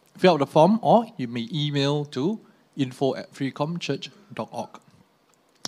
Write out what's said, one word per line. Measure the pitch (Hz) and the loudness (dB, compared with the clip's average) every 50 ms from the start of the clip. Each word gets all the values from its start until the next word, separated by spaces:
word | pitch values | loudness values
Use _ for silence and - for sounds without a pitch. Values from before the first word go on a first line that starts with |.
| _ _ - - | _ _ -2 2
fill | - 185 170 | 4 4 4
out | 147 | 4
the | 139 | 2
form, | 135 - 160 156 180 220 226 - | 2 4 6 6 6 4 2 4
or | 143 175 226 233 - - - | 4 4 4 2 0 -6 -10
you | 131 117 | -8 -8
may | 120 123 117 113 - | -6 -8 -6 -6 -4
email | 151 147 147 143 143 139 139 147 151 147 | -4 -2 -2 0 0 0 0 0 -2 -4
to | 143 - 131 135 180 226 214 - - _ _ _ _ _ | -6 -6 -4 -2 -2 -4 -6 -10 -18 _ _ _ _ _
info | - 139 127 127 - - - - | -6 -4 -4 -2 -2 -2 -2 -2
at | - - - - | -4 -8 -14 -10
freecomchurch | - 143 131 - - 147 156 170 175 - - 139 - - - - - - - 123 | -8 -8 -6 -4 -4 -6 -6 -6 -6 -6 -6 -6 -8 -10 -14 -18 -20 -20 -14 -12
dot | - 110 - | -10 -10 -10
org. | - - - - - - _ _ _ _ _ _ _ _ _ _ _ _ _ _ _ _ - | -10 -12 -12 -12 -16 -20 _ _ _ _ _ _ _ _ _ _ _ _ _ _ _ _ -14